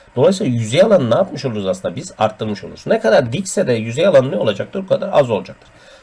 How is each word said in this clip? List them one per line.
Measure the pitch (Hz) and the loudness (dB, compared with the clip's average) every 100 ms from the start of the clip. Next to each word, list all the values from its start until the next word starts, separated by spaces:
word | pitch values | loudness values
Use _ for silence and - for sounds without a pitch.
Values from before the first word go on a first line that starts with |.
| _ - | _ 0
Dolayısıyla | 151 190 208 | 2 2 0
yüzey | 120 107 139 | -2 0 2
alanı | 214 190 123 | 4 4 4
ne | 127 | 2
yapmış | 190 - 139 | 0 -4 -6
oluruz | 107 95 | -4 -4
aslında? | 92 92 87 | -4 -6 -8
Biz | - - | -10 -2
arttırmış | 110 - 107 101 | -2 -2 -8 -8
oluruz. | 85 - - | -10 -10 -2
Ne | 220 | 0
kadar | 226 202 123 | 2 2 2
dikse | 135 95 - 98 | -4 -4 -2 0
de | |
yüzey | 117 110 120 190 | -2 -2 -2 4
alanı | 156 131 | 4 4
ne | - | 0
olacaktır? | 113 101 107 196 | -2 -2 -6 -8
O | 190 | -2
kadar | - - | -2 0
az | - 131 | 0 2
olacaktır. | 101 92 - - _ - - | 0 -4 -14 -20 _ -20 -20